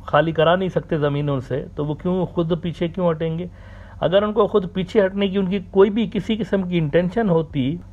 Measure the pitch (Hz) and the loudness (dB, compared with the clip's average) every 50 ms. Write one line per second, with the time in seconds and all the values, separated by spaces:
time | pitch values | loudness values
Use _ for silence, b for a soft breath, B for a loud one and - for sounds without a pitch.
0 | - - - 147 156 165 156 160 156 160 180 185 190 175 - 156 143 - 170 151 | -4 0 2 2 2 2 2 2 4 4 4 2 0 0 -2 -4 -2 -2 -2 0
1 | 147 143 143 143 147 143 139 131 120 - 127 143 - - - - 147 151 147 - | 0 0 0 0 0 0 -2 -2 -2 -4 -6 -6 -6 -8 -6 -6 -4 -4 -4 -4
2 | - 180 180 185 170 170 - 180 170 160 175 156 - 175 151 - 180 165 - 190 | -2 -2 0 0 -2 -2 -2 -2 0 0 -2 -2 -4 -6 -4 -4 -4 -4 -2 0
3 | 180 170 160 156 165 165 160 165 180 180 B B B B B B B B B B | 0 0 0 0 -2 -4 -4 -6 -8 -10 B B B B B B B B B B
4 | - 156 180 202 208 214 214 226 208 - - 208 185 175 - 190 185 - - 220 | 0 2 4 2 2 2 2 2 2 4 2 0 0 0 -4 -4 -4 0 2 2
5 | 190 190 196 202 202 196 185 202 190 175 196 202 185 - - 190 196 220 202 233 | 2 2 2 0 0 0 0 0 0 0 -2 -4 -4 0 4 4 4 4 4 0
6 | 214 170 - 202 - - 220 214 - - 214 196 185 180 180 170 156 143 139 165 | -2 -2 -2 -4 -2 -2 -2 -2 -2 -2 -2 -2 0 0 0 0 0 2 2 2
7 | 180 175 - 233 226 196 165 165 160 - - 143 123 135 165 175 - - | 2 2 0 0 0 2 2 0 0 -2 -2 -2 -2 -2 -2 -6 -10 -6